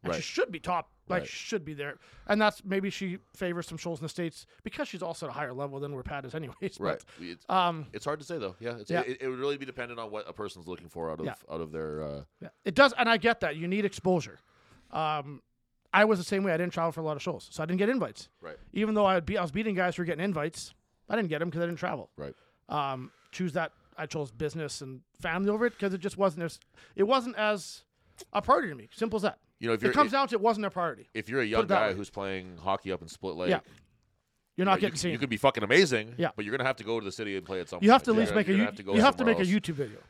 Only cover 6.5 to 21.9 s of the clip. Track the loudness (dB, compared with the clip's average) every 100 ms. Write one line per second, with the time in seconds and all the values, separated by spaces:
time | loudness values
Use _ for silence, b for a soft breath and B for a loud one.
6.5 | -8 -8 -4 -4 -4 -8 B -12 -12 0
7.5 | 2 2 0 -8 -8 -4 -6 -6 -6 -6
8.5 | -6 -8 -8 -2 -2 -2 -4 -4 -2 -2
9.5 | -2 -6 -8 -8 -8 -8 -8 -8 -8 -8
10.5 | -8 -10 -10 -10 -8 -6 -4 -6 -8 -10
11.5 | -8 -6 -6 -6 -4 -6 -8 -12 _ -18
12.5 | _ -4 6 6 6 2 4 4 2 0
13.5 | -2 -2 0 0 0 2 2 0 -14 _
14.5 | b b b b -4 0 -2 -4 -12 _
15.5 | _ _ _ _ 6 6 4 2 0 2
16.5 | 2 0 0 -2 -2 -4 -4 -4 -6 -8
17.5 | -6 -2 2 2 2 0 -6 -18 _ -16
18.5 | -16 -8 -2 2 4 6 4 2 -2 0
19.5 | -2 0 2 0 0 -2 0 0 0 -2
20.5 | -4 -16 -18 _ _ _ -2 0 0 -2
21.5 | -2 -2 -2 -4